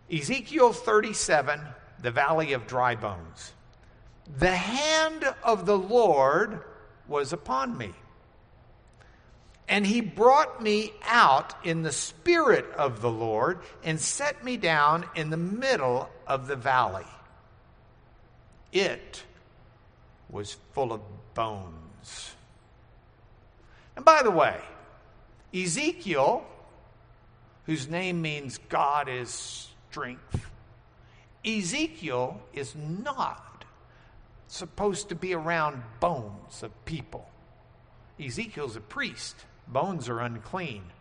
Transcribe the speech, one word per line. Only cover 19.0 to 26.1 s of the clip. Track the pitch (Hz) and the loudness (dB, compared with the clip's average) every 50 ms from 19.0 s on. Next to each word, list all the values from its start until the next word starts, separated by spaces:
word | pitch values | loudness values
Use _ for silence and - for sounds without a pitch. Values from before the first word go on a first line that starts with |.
| - - - - - - - - - - - - - - - - - - - - - - - - - - | -10 -14 -16 -16 -18 -18 -20 -20 -20 -20 -20 -20 -20 -20 -20 -20 -20 -20 -20 -20 -20 -20 -20 -20 -20 -14
was | - 101 104 - - - - - - | -12 -12 -12 -12 -14 -16 -20 -8 -4
full | 143 135 117 113 | -4 -2 -2 -4
of | 107 104 101 - - - - - | -6 -10 -14 -18 -18 -20 -10 -6
bones." | 120 113 110 107 98 95 87 80 80 80 80 - - - - - - - - - - - - - - _ _ - - - - - - - - - _ - - - - - - _ - - - - - - - - | -4 -4 -4 -4 -8 -12 -14 -16 -18 -20 -20 -20 -20 -20 -18 -16 -16 -16 -16 -18 -20 -20 -20 -20 -20 _ _ -20 -20 -20 -20 -20 -20 -20 -20 -20 _ -20 -20 -20 -20 -20 -20 _ -20 -20 -20 -20 -20 -20 -20 -18
And | 247 262 | 4 6
by | 320 320 302 | 8 8 8
the | 269 220 | 6 6
way, | 180 160 139 113 87 80 - - - - - - - - - - - - - - - - - - | 6 6 4 4 2 -2 -8 -14 -18 -20 -20 -20 -20 -20 -20 -20 -20 -20 -20 -20 -20 -20 -18 -8
Ezekiel, | - 185 185 175 160 262 302 311 349 - - 202 | -6 -4 -4 -2 -2 0 -2 -2 -2 -4 -6 -2